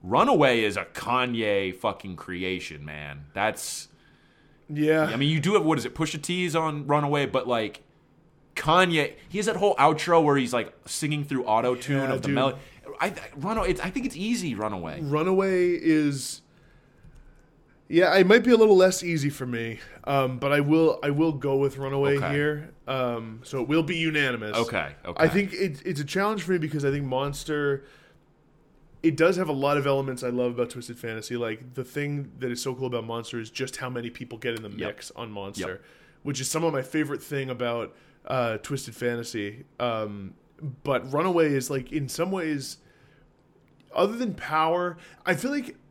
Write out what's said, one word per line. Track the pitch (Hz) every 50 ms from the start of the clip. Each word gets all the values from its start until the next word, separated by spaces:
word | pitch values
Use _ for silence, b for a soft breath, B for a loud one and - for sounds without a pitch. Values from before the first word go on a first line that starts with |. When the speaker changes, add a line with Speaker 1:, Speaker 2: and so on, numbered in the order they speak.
Speaker 1:
Runaway | - 90 107 143 208 277 277 170 147 131 123 117 110
is | 104 95 101
a | 87
Kanye | - - - - - 120 127 127 127 120 113 110 104 101 98 98 92 92
fucking | - - 110 98 - - 98 90
creation, | 80 - - 90 87 92 92 92 90 - - 80 73 71
man. | 76 76 76 73 73 73 71 73 71 -
That's | 95 101 110 110 - - - - - - - b b b b b b b b b b b b b b b -
Speaker 2:
Yeah. | 151 147 151 151 160 160 156
Speaker 1:
I | - 110
mean, | 120 139 147
you | 160 160
do | 143 185 208
have, | 202 160
what | 160 160
is | 139 113
it, | 123 -
Pusha | - 160 147 - 151
T's | 147 - 175 180 180 175 147
on | 165 160 160 151 147 143
Runaway, | 135 143 147 147 143 147 147 139
but, | 117 131 131 -
like, | 123 123 113 110 104 - - _ _ _ _ _ _ _ _ _ _ _ _ _ _ _
Kanye, | - - 156 160 180 185 180 170 156 143 - - B B B
he | 160 202
has | 208
that | 220 208
whole | 180 202 202 -
outro | - 135 156 160 156 - 170 170 165
where | 160 147 143
he's, | 139 127 120
like, | 123 120 107 - - - _
singing | - - - 160 147 151 147 143
through | 143 143 131 123
auto-tune | - 107 113 117 123 127 123 - - 143
Speaker 2:
Yeah, | 135 139 135
Speaker 1:
of | 131 131
the | 120 143
Speaker 2:
dude. | 139
Speaker 1:
melody. | 123 131 139 127 B B B B B B - - -
I, | - 190
I, | - - - - -
Runaway, | 143 135 196 226 220 190 175
it's, | 180 -
I | - 185
think | 190 277 247
it's | 269 -
easy, | 151 190 220 240 240 185 156 117
Runaway. | 98 107 107 104 92 85 80 73 -
Speaker 2:
Runaway | 156 143 143 151 160 185 190 190 196 190 185 180 180 180 175
is, | 165 - 165 156 156 151 147 139 135 - - - - _ b b b b b b b b b b b b b b b b b b b b b _ _ _ _ _ _ _ _
yeah, | 143 165 185 175 170
it | 196 185
might | 180 208 240
be | 233 247
a | 240
little | 220 220 220 202
less | 185 180 190 185 - 180
easy | 175 170 156 139 143
for | 139 - 135
me, | 123 120 117 117 113 113 110 B B B B -
um, | - 139 139 135 131 131 123
but | 127 143
I | 143 147
will, | 147 143 156 160 165 160 - -
I | - 143
will | 143 143 160 165
go | 151 135 131 143 139
with | 135 139 139 135 135
Runaway | 139 135 139 139 143 143 143
Speaker 1:
Okay. | 139 131 -
Speaker 2:
here. | 143 143 147 151 151 151 156 160 - - _ -
Um, | 131 131 127 123 120 117 113 113 110 113 120
so | - - 135
it | 117 127
will | 147 165 165
be | 147 180
unanimous. | 165 160 160 156 151 143 131 123 113 107 107 107
Speaker 1:
Okay, | 113 117 - 120 95 76 71 73 - -
okay. | - 85 - 160
Speaker 2:
I | 160
think | 156 196 202 196
it, | 196 - 196 190 143 - -
it's | 180 180 143
a | 147
challenge | 139 - 185 196 208 220 202
for | 160 165
me | 190 175
because | 156 151 151 151 139
I | 139
think | 139 143 143
Monster, | 131 127 131 139 143 143 143 - - 151 147 147 143 139 135 139 B B B B B B B _ _ _ _ _ _ _ _ _ _ _ _ _ - - - -
it | 165 151
does | 131 160 175 190
have | 180 185 156
a |
lot | 147 135 139 143 147
of | 147 131
elements | 139 139 139 135 135 127 123 127
I | 123
love | 123 123 123 123
about | 120 120 120 120
Twisted | - 127 120 - 120 120
Fantasy. | - 117 113 110 110 - 123
Like, | 120 120 113 110 110 127 127 123
the | - 123
thing | - - 147 147 143 147 143 139 - - 123
that | 127 123
is | 120 120
so | - 139 127
cool | 123 135
about | 127 123 117 113
Monster | 113 117 117 113 - - 120
is | 113 107
just | _ - 131 127 -
how | - 135 127
many | 127 123 117 117
people | 120 - 120 - 120
get | 110 - 123 117
in | 110
the | 110 104
Speaker 1:
Yep. | 101 -
Speaker 2:
mix | - 104 104 - - - -
on | - 117 117
Monster, | 107 101 98 98 104 101 90 92
Speaker 1:
Yep. | 92 98 b b b b b b b b _
Speaker 2:
which | 143 139 127
is | 131 -
some | - 160 165
of | 170
my | 151 135
favorite | 127 - - 156 151 139 143 -
thing | - - 147 139 135 131
about, | 127 113 123 120 117 117 110 - b b b b b b _
uh, | - - 127 120 117 110 107
Twisted | - - 143 135 - - 113
Fantasy. | - 123 120 120 117 117 - - 113 101 101 104 123 - _ _ _
Um, | 123 120 113 110 107 107 104 101 98 95 - _ _ _ _ - 156 143 - -
but | - 143 135 117 - 135
Runaway | 135 147 170 185 180 170 165 151
is, | 143 135 123 -
like, | 147 135 127 -
in | - 156 139 131
some | - - 165 185
ways, | 190 190 165 156 151 143 131 - - _ b b b b b b b b b b _ _ _ _ _ _ _ _ _ _ _ _ -
other | - 175 202 226
than | 233 254 220 175
Power, | - - - 156 156 156 160 170 175 175 180 170 170 B B B B B
I | - 180
feel | - - 262
like | 285 285 247 - - - _ _